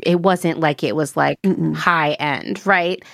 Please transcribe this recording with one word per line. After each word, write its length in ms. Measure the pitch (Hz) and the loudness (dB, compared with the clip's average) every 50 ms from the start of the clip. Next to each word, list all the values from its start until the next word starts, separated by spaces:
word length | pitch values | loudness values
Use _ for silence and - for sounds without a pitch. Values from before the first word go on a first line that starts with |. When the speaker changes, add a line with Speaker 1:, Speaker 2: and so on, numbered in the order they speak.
| - | 0
Speaker 1:
it 160 | 170 175 175 | 0 2 2
wasn't 400 | 170 190 180 175 - 165 151 160 | 4 2 2 2 0 -2 0 0
like 240 | 160 151 143 - 160 | 0 -2 0 0 -2
it 140 | 127 101 151 | -2 -2 -2
was, 180 | 151 - - | -4 -2 -2
like, 220 | 156 143 143 147 - - | 0 0 0 0 0 0
Speaker 2:
Mm-mm. 300 | 190 180 - 165 156 156 | 0 0 0 0 -2 -2
Speaker 1:
high 360 | 156 - 185 170 165 156 147 - | 0 0 0 0 2 0 0 -2
end, 480 | - 147 147 135 - - - 196 - - | -2 -2 -2 -2 -2 -4 -6 -8 -4 0
right? 360 | 196 196 180 170 175 185 - - - | 2 2 2 2 0 -2 -6 -8 -16